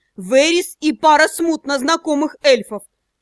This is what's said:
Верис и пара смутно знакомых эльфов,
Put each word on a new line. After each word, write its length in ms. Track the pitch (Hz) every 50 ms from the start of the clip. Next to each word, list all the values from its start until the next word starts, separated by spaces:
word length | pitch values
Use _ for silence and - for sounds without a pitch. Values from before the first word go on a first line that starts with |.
| _ _ _
Верис 640 | - 185 185 254 262 294 320 339 359 - - - _
и 120 | 302 302 262
пара 340 | - - 311 302 294 311
смутно 520 | 311 - - 330 330 320 311 - 277 285 277
знакомых 580 | 247 285 330 320 - 320 294 285 311 285 - - -
эльфов, 400 | 285 262 226 202 - 214 202 - - _ _ _ _ _ _